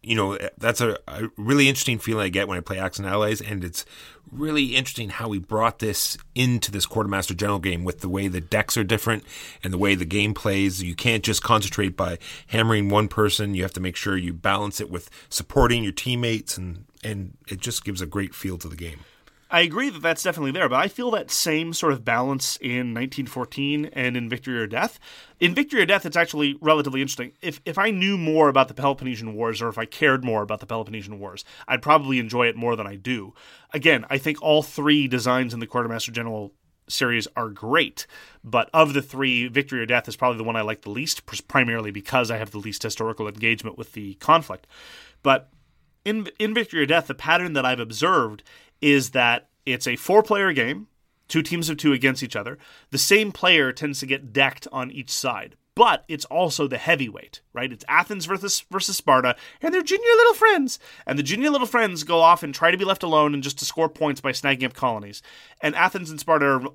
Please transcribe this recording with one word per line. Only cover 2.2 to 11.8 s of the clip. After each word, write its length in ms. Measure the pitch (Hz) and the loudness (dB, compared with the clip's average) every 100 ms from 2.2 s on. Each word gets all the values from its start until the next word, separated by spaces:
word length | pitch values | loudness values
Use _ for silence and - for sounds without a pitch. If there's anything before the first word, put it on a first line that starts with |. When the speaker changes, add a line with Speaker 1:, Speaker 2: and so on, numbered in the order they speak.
| 98 | 0
Speaker 1:
I 20 | |
get 180 | 92 101 | 0 -2
when 120 | 92 | -4
I 20 | |
play 180 | 87 95 | -6 -6
Axis 200 | 95 - | -6 -6
and 100 | 98 | -4
Allies, 320 | 101 107 110 | 0 0 -2
and 240 | 104 104 | -4 -6
it's 220 | 90 - - - - - - | -6 -8 -12 -18 -20 -20 -18
really 460 | 120 151 151 135 127 | -8 -2 0 0 0
interesting 320 | 131 - 110 | -2 -8 -8
how 200 | - 113 | -6 -6
we 100 | 101 | -6
brought 400 | 90 107 113 - | -4 0 0 0
this 400 | 110 98 - - - | -4 -2 -4 -6 -10
into 360 | - 127 123 - | -2 0 2 -2
this 140 | 101 | -4
Quartermaster 480 | - - 104 98 92 | -4 -2 -2 -2 -2
General 260 | 87 104 101 | -4 -2 0
game 260 | 92 87 | -2 -2
with 160 | 90 - | -4 -6
the 80 | 95 | -4
way 200 | 95 98 | -2 -2
the 120 | 90 | -4
decks 360 | 82 110 - - | -2 -2 0 -2
are 80 | |
different 400 | 101 107 - 110 - - - - | 0 0 0 -4 -4 -18 -18 -12
and 80 | - | -6
the 60 | 92 | 0
way 160 | 101 | 2
the 100 | 95 | 2
game 300 | 87 104 104 | 0 0 0
plays. 480 | 104 107 98 98 90 | 0 -2 0 0 0
You 120 | 90 | -6
can't 300 | 85 123 113 | -2 0 0
just 180 | 101 104 | 0 -2
concentrate 540 | - 110 101 - | 2 2 2 -2